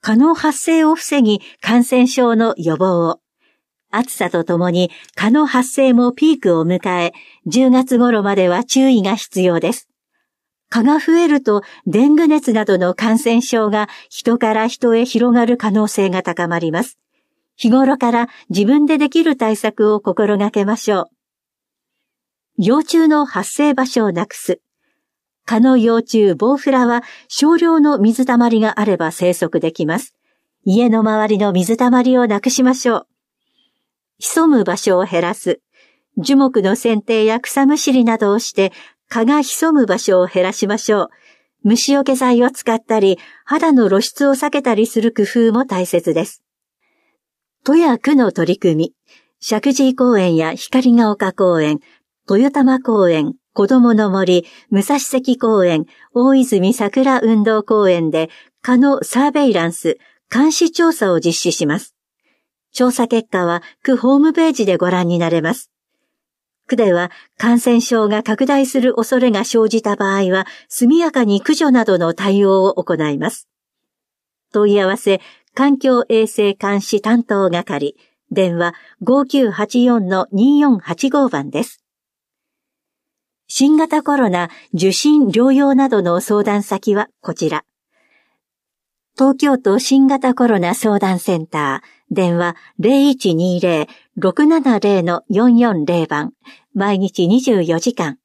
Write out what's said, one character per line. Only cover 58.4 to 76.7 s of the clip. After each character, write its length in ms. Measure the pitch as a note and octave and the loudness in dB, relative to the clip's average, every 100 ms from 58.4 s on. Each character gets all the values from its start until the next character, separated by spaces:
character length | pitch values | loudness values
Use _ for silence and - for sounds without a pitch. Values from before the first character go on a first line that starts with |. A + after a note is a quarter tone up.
| _ _ | _ _
蚊 160 | - B3+ | 0 2
の 260 | C#4 C4+ | 2 0
サ 260 | - A#3+ C#4+ | -2 -2 0
ー 20 | |
ベ 180 | D4 C#4 | 2 0
イ 40 | |
ラ 140 | F#3 E3+ | 0 -2
ン 60 | |
ス、 240 | E3+ E3 D#3 _ _ _ | -4 -4 -6 _ _ _
監 200 | A3+ D4+ | 0 0
視 200 | D4+ E4 | 2 -2
調 200 | E4 E4 | 2 0
査 200 | D#4+ G3 | 0 0
を 80 | E3+ | 0
実 140 | E3+ | -2
施 180 | E3 F3 | -2 -4
し 140 | D#3 D3+ | -2 -4
ま 140 | D#3+ | -4
す。 160 | - _ _ _ _ _ _ _ _ | -8 _ _ _ _ _ _ _ _
調 200 | - B3+ | -2 -2
査 160 | B3 A#3+ | 0 -2
結 220 | A#3 A3 | -2 -2
果 160 | F#3+ F3 | -4 -2
は 180 | E3+ - _ | -4 -8 _
区 140 | - B3+ | -2 0
ホ 200 | A#3+ C#4 | 2 2
ー 20 | |
ム 140 | D#4 | 2
ペ 160 | E4+ D#4+ | 2 -2
ー 40 | |
ジ 120 | B3+ G3 | 0 -2
で 120 | F3 | 0
ご 120 | F3+ | 0
覧 180 | F3+ F3 | 0 0
に 100 | F3 | -2
な 100 | E3+ | 0
れ 120 | E3+ | -2
ま 120 | D#3+ | -2
す。 180 | B3 - _ _ _ _ _ _ _ _ _ - | -6 -12 _ _ _ _ _ _ _ _ _ -6
区 80 | A#3 | -2
で 180 | G#3 | 0
は 160 | F3 F3 - _ _ | 0 -2 -10 _ _
感 220 | A3+ A#3+ | 0 2
染 220 | B3 A#3 | 2 0
症 260 | A#3+ A#3 G#3 | 0 -2 0
が 140 | G#3+ | -2
拡 240 | G#3+ G#3+ C4 | -4 -2 0
大 220 | C#4 C4 | 0 0
す 120 | C4 | 0
る 140 | B3 A#3 | 0 -2
恐 240 | A3+ B3+ | -2 0
れ 120 | B3+ | 0
が 120 | G3+ | 0
生 240 | - A#3 A3 | -2 0 0
じ 140 | A3+ | 0
た 140 | G#3+ G3+ | -2 -2
場 200 | G3 G3 | -2 0
合 100 | F#3+ | 0
は、 200 | F#3+ F#3 - _ | -2 -4 -14 _
速 280 | - A#3+ E4 | -2 2 2
や 160 | E4 | 0
か 120 | C#4 A3 | 0 0
に 160 | G3+ | 0
駆 140 | - D#4 | 0 0
除 160 | D4+ | 2
な 120 | B3+ | 2
ど 140 | A3 F#3 | 2 0
の 160 | E3+ | 0
対 320 | E3 G3 G3 G3 | -2 -2 2 2
応 180 | F#3+ F#3+ | 2 0
を 100 | - | -2
行 180 | - D#3+ | -4 -4
い 220 | D3+ C#3+ | -4 -4
ま 140 | D#3 | -6
す。 160 | - _ _ _ _ _ _ _ _ _ _ _ | -8 _ _ _ _ _ _ _ _ _ _ _
問 180 | G#3+ G#3 | -2 2
い 80 | G3+ | 2
合 80 | F#3+ | 0
わ 100 | G3 | -2
せ、 220 | - F#3 - _ _ - | -2 -2 -4 _ _ -2
環 220 | C#4 C4+ | 0 2
境 280 | C4+ B3 - | 2 0 0
衛 180 | A3+ A3 | 0 0
生 260 | - G3+ | -2 -2
監 260 | G3 G3+ | -2 -4